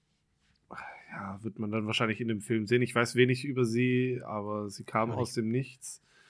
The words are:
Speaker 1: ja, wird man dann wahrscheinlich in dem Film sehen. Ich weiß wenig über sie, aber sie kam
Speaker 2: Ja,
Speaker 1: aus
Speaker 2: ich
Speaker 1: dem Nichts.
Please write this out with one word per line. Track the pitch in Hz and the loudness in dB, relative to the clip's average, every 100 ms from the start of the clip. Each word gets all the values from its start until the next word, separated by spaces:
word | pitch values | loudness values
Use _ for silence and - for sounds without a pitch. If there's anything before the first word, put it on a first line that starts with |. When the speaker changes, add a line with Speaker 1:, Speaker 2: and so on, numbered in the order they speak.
| _ _ _ _ _ _ - - - - - | _ _ _ _ _ _ -18 -16 -14 -16 -16
Speaker 1:
ja, | - 98 98 | -12 -10 -8
wird | 110 95 | -8 -6
man | 107 | -2
dann | 110 107 | -2 0
wahrscheinlich | 104 113 107 | 0 0 0
in | 117 | -2
dem | 107 | -2
Film | - 113 104 | 0 0 4
sehen. | 120 | 4
Ich | 123 | 4
weiß | 117 117 | 2 4
wenig | 123 127 127 | 6 4 4
über | 143 127 117 | -2 0 2
sie, | 113 127 127 127 123 | 4 4 4 2 -2
aber | - 104 104 104 104 | -4 -6 -4 -4 -6
sie | - | -10
kam | - 110 113 | -4 0 0
Speaker 2:
Ja, | 117 | 0
Speaker 1:
aus | 117 | -2
Speaker 2:
ich | |
Speaker 1:
dem | - 110 | -2 0
Nichts. | 123 139 - - - _ _ | 0 -4 -10 -16 -16 _ _